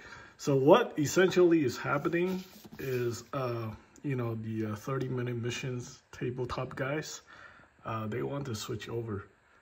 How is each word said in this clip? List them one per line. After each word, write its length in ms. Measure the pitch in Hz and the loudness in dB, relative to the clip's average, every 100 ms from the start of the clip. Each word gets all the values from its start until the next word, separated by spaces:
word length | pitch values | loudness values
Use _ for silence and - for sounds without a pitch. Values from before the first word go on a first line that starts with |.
| - - - - | -16 -20 -20 -6
so 180 | 147 135 | 2 6
what 380 | 143 233 233 - | 8 8 6 0
essentially 680 | 139 175 185 180 175 165 127 | 2 4 6 8 8 6 4
is 120 | - | -2
happening 680 | 131 143 165 170 180 185 - - - - | -2 0 0 0 0 -2 -8 -18 -18 -10
is, 440 | 135 123 120 107 - | -4 -2 -2 -4 -6
uh, 360 | 139 127 117 113 101 - - | -4 -4 -4 -6 -10 -16 -10
you 120 | 147 127 | -6 -4
know, 200 | 117 110 | -4 -4
the, 320 | 110 110 107 | -6 -4 -4
uh, 80 | 107 | -6
thirty 320 | - 135 131 | -4 -4 -4
Minute 340 | 127 123 120 | -4 -4 -4
Missions 640 | 117 - 135 123 120 - _ | -4 -4 -6 -8 -10 -16 _
tabletop 640 | - 127 127 123 - 127 - | -8 -6 -4 -6 -6 -6 -6
guys, 460 | 131 156 - - - - - - - _ - | -4 -4 -6 -12 -18 -20 -20 -20 -20 _ -8
uh, 220 | 113 107 | -6 -4
they 140 | 120 | -4
want 240 | 135 143 131 | -4 -4 -6
to 100 | 107 | -6
switch 320 | - 117 - | -6 -8 -6
over 380 | 117 113 95 - _ _ _ | -6 -4 -6 -10 _ _ _